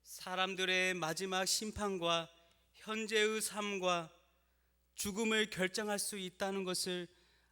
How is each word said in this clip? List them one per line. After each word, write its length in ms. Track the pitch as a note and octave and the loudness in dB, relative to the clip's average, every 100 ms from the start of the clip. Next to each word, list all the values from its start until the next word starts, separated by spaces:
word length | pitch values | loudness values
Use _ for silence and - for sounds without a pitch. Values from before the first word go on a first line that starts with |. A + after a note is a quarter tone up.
사람들의 880 | - - F#3+ F#3 F#3 F#3 F#3 F#3 F#3 | -16 -12 -4 2 2 2 2 4 2
마지막 520 | F3+ D#3+ E3 F#3+ F#3 | 2 -2 -2 -2 0
심판과 840 | F#3+ - G#3+ G#3 G#3 F#3+ E3+ E3 E3 - _ _ _ | 2 0 -2 -2 -2 0 2 2 0 -14 _ _ _
현재의 680 | - - A3 A3 G#3+ G#3+ A3 | -16 -6 -4 0 2 4 2
삶과 720 | G#3 G3 G#3 G3 F3+ F3 D#3+ - _ _ _ _ _ _ _ | -2 -2 -4 0 2 2 -2 -16 _ _ _ _ _ _ _
죽음을 560 | - G3+ G3 A3 A3 G#3+ | -6 -4 0 2 4 2
결정할 480 | E3 F#3 A3+ G#3 G3+ | 0 -2 0 -2 -2
수 220 | - G#3 | -2 -4
있다는 460 | F#3 - G3 G3 | -8 -4 -2 0
것을 420 | F#3 F3+ F#3+ F3+ F3 _ _ _ _ | -2 -2 -2 -4 -6 _ _ _ _